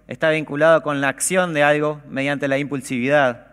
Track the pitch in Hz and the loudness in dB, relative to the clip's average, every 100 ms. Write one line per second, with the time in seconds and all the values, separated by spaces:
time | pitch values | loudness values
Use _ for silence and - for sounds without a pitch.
0 | - - 160 156 151 143 160 160 147 143 | -16 -4 0 0 -2 2 4 4 2 -2
1 | 139 131 - 185 180 151 147 151 151 151 | -2 -2 -2 0 0 2 2 2 0 -4
2 | 135 135 139 143 143 139 143 139 123 131 | -8 -6 -4 -2 -2 -2 -2 -6 -6 -4
3 | 123 147 131 117 - | 2 2 2 -2 -12